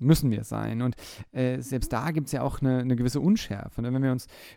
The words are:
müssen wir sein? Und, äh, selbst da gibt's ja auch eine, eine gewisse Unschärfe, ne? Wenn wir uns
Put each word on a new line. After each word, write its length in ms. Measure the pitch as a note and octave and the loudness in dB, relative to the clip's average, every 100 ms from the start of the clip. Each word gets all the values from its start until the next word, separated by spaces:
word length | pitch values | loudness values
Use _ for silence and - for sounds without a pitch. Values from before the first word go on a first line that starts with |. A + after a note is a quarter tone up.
müssen 320 | B2+ D#3 C#3 | 6 6 6
wir 100 | G#2+ | 0
sein? 400 | A2 A2 A2 A2+ | -2 -4 -2 -2
Und, 140 | B2 A#2+ - - - | -2 -4 -8 -18 -10
äh, 300 | - B2+ B2+ | -2 -2 -2
selbst 320 | B2+ C3 A#2+ | -4 -4 -2
da 180 | A#2 D3 | -2 -2
gibt's 220 | D#3+ D3 | -2 -2
ja 100 | C3+ | -2
auch 180 | C3 - | -2 0
eine, 180 | C3 B2+ | 0 2
eine 180 | B2 B2 | 2 2
gewisse 240 | B2 C#3+ | 0 2
Unschärfe, 600 | D3+ G#3+ - G2+ G#2 - | 2 2 0 -8 -8 -6
ne? 120 | A#2 | -2
Wenn 80 | C3 | 0
wir 80 | C3+ | 2
uns 160 | B2+ - - - | 0 -4 -18 -20